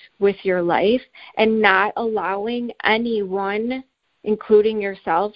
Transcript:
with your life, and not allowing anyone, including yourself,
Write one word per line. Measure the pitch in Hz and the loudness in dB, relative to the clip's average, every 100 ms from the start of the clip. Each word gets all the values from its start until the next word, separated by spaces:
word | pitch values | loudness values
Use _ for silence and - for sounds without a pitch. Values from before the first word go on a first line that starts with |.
| - _ | -20 _
with | 196 196 | 0 0
your | 196 180 | -2 0
life, | 175 139 190 254 - - - - | 2 2 2 2 -2 -18 -10 0
and | 220 220 | 2 2
not | 202 190 208 - | 2 0 0 -2
allowing | 226 214 175 196 220 240 240 - - | -4 -4 -4 -4 -4 -6 -8 -6 -2
anyone, | 220 233 220 190 196 196 208 233 262 - _ _ _ | -2 -2 -4 -4 -4 -4 -4 -4 -6 -12 _ _ _
including | 214 214 - 208 214 214 | -4 -4 4 4 4 0
yourself, | 202 190 196 165 208 | -4 -6 -2 0 -2